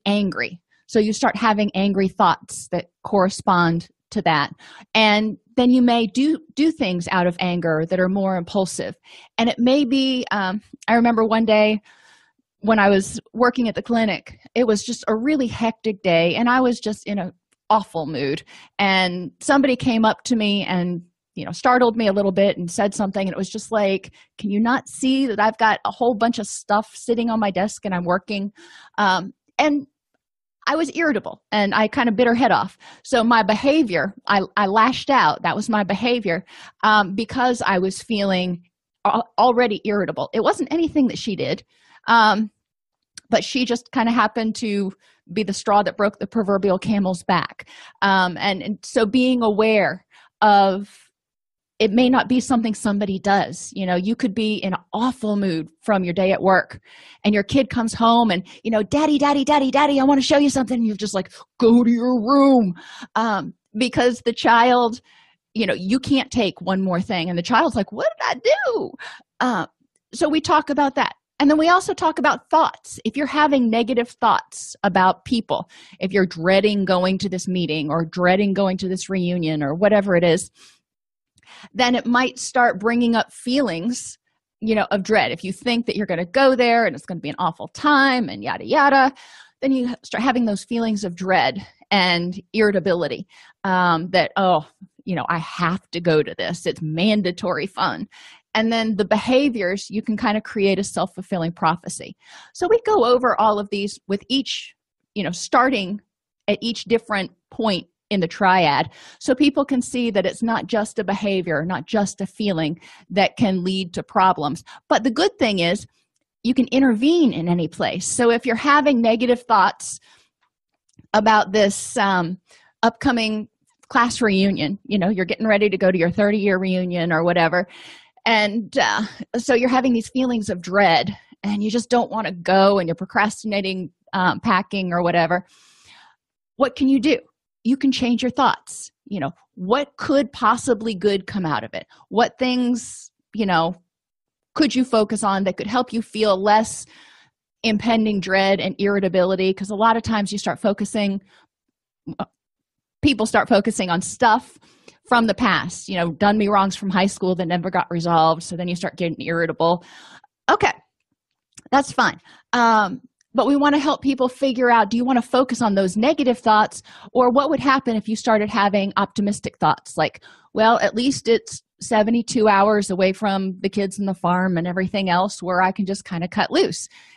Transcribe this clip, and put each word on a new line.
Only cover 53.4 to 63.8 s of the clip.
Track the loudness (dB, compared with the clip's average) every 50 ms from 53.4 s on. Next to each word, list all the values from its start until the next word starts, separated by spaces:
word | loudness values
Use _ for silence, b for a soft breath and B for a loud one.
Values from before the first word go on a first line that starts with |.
| 0 -2 -6 -12 -16 -14 -10
You | -8 -4
know, | -2 -2
you | -2 0 -2 -4
could | -2 -4 -4 -2
be | -2 -2 -2 -2
in | -4 -4 -4 -6
an | -6 _ _ -6
awful | -4 -2 -2 -4 -4 -4 -4 -2
mood | -2 -2 -2 -2 -4 -6 -8 _ _ -4
from | -2 0 0 0
your | -2 -2
day | 0 0 0
at | 0 2
work, | 2 2 2 2 2 -2 -10 -20 B B B B B B B B B
and | 0 2
your | 0 0
kid | 0 0 0 0 0
comes | -2 -4 -4 -4 -2
home | 2 2 4 4 4 4 2
and, | 0 -2 -4 B B B B
you | -2
know, | -2 -2
"Daddy, | -2 0 0 0 2 2 2 2
daddy, | 2 2 2 0 2
daddy, | 2 2 2 2 2
daddy, | 2 2 2 2 2 2
I | 4
wanna | 4 4 2 4
show | 4 4 4
you | 4 4
something." | 2 0 -2 -2 -2 -2
And | -2 -2
you're | -2
just | -4 -6 -4 -4
like, | -4 -6 -6 B B B B _ 2
"Go | 4 6 6 6 6
to | 4
your | 2 2 2 0 0 0
room." | 2 2 4 6 6 6 6 6 4 2 -2 -6 B B B B B B -4
Um, | -2 -2 0 -2 -2 -4 -6 -12 _ _ _ -4
because | -2